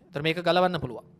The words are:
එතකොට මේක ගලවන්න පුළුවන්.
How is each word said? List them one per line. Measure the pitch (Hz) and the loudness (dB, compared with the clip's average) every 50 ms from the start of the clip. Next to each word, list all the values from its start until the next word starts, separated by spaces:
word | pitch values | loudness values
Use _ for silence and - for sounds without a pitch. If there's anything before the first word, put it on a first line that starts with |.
| _ | _
එතකොට | _ - 143 147 | _ -10 -4 -2
මේක | 160 160 175 | -2 -2 0
ගලවන්න | 170 170 165 180 180 180 180 160 | 0 2 4 4 4 2 0 -2
පුළුවන්. | 135 127 110 113 - - - _ | -6 -8 -10 -12 -16 -18 -20 _